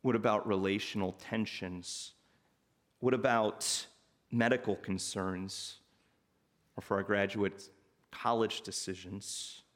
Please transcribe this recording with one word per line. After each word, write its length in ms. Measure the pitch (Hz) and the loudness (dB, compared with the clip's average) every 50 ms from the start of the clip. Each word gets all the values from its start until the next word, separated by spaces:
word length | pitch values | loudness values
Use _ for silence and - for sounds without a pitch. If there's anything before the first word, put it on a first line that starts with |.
What 140 | _ 131 117 | _ 4 4
about 320 | 113 107 123 107 107 - 113 | 4 4 4 4 4 2 2
relational 640 | 104 95 95 95 98 101 - - - 107 95 90 90 - | 2 2 4 2 2 2 0 -4 -2 -2 -2 -2 -4 -6
tensions? 920 | - - - 113 110 - - - 98 92 90 90 87 - - - - - - _ _ _ _ _ _ _ _ _ _ _ _ _ _ _ _ _ | -8 -4 -2 -2 -2 -2 -4 -8 -8 -6 -8 -8 -10 -10 -10 -10 -10 -12 -16 _ _ _ _ _ _ _ _ _ _ _ _ _ _ _ _ _
What 120 | - 123 123 | 2 2 2
about 720 | 123 107 131 120 117 110 107 - - - - - - - - _ _ _ _ _ _ _ _ | 4 4 4 4 6 4 4 2 -2 -2 -2 -2 -2 -4 -8 _ _ _ _ _ _ _ _
medical 460 | - 117 117 120 127 120 - 110 98 - | 2 2 4 4 4 2 2 0 -2 -2
concerns? 1000 | - - 95 92 - - - 101 92 95 95 92 95 95 - - - - - - _ _ _ _ _ _ _ _ _ _ _ _ _ _ _ _ _ _ _ - | -2 -4 -4 -2 -2 -4 -4 -2 -2 -2 -2 -4 -6 -8 -8 -10 -10 -12 -14 -16 _ _ _ _ _ _ _ _ _ _ _ _ _ _ _ _ _ _ _ -14
Or 40 | |
for 140 | - - 110 | -2 0 0
our 80 | 98 98 | 0 2
graduates, 680 | 98 104 101 98 98 - 110 101 95 - - - - - _ _ _ _ _ _ _ | 2 2 2 4 2 2 0 0 0 -2 -6 -18 -20 -20 _ _ _ _ _ _ _
college 500 | - - - 117 120 113 113 104 - - | -16 -4 0 0 2 2 2 0 0 -4
decisions 1000 | - - 95 - - - 95 90 90 90 98 101 - - - - - - - - - _ _ | -8 -6 -8 -6 -6 -6 -8 -8 -8 -10 -10 -10 -8 -8 -10 -8 -10 -12 -14 -16 -20 _ _